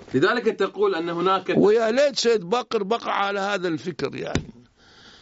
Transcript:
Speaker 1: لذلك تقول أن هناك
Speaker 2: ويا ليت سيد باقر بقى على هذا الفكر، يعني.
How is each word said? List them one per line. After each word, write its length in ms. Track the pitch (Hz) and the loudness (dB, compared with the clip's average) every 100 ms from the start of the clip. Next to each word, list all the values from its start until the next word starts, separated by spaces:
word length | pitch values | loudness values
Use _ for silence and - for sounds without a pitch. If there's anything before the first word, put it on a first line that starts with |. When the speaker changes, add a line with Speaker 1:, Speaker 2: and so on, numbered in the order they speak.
| - | -4
Speaker 1:
لذلك 320 | 131 190 240 214 | 2 2 2 0
تقول 500 | 202 190 190 208 165 | 0 -2 0 0 0
أن 140 | 170 | -4
هناك 440 | 170 185 190 185 160 | -2 0 0 0 4
Speaker 2:
ويا 340 | 190 226 220 | 4 4 2
ليت 280 | 247 294 220 | 2 2 2
سيد 220 | 233 220 | 2 0
باقر 420 | 170 240 - 226 | 0 -4 -2 -4
بقى 420 | 190 233 214 196 196 | -2 -4 -2 -2 -2
على 140 | 202 | -2
هذا 280 | 196 196 180 | -2 -2 -2
الفكر، 480 | 151 - 127 135 123 | -4 -6 -6 -6 -6
يعني. 340 | 147 151 143 120 - _ _ - - - | -4 -4 -4 -16 -20 _ _ -20 -20 -20